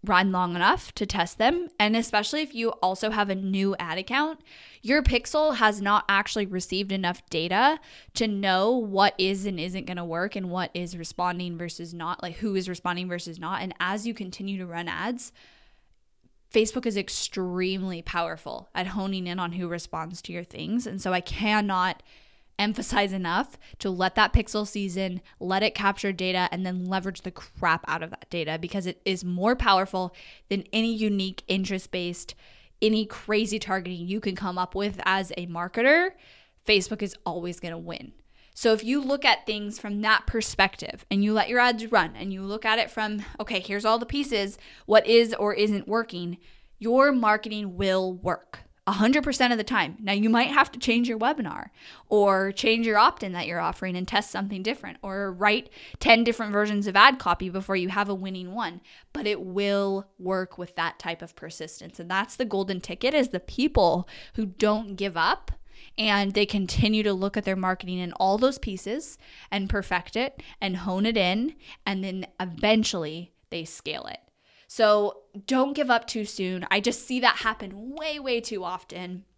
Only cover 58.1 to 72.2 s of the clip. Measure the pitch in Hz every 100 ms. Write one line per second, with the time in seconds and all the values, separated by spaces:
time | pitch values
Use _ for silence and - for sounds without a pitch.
58.1 | 196 190 185 180 208 190 175 _ - _
59.1 | 294 208 208 185 180 202 202 196 196 196
60.1 | _ 180 190 185 - 175 - 165 - 175
61.1 | 165 170 - 160 - 156 - 165 - 170
62.1 | 190 220 - 240 196 190 185 - 185 247
63.1 | 294 254 180 - - 285 - 175 175 185
64.1 | - - - 208 185 214 214 220 190 196
65.1 | 165 - - - - - - - - 220
66.1 | 202 196 196 208 208 185 - 214 214 208
67.1 | 190 196 208 202 190 185 185 180 180 180
68.1 | - 190 208 262 269 - 185 - 262 -
69.1 | - - - - 196 196 202 196 180 175
70.1 | 220 269 - - - 196 185 185 190 214
71.1 | 226 180 202 269 - - - - 196 190
72.1 | 190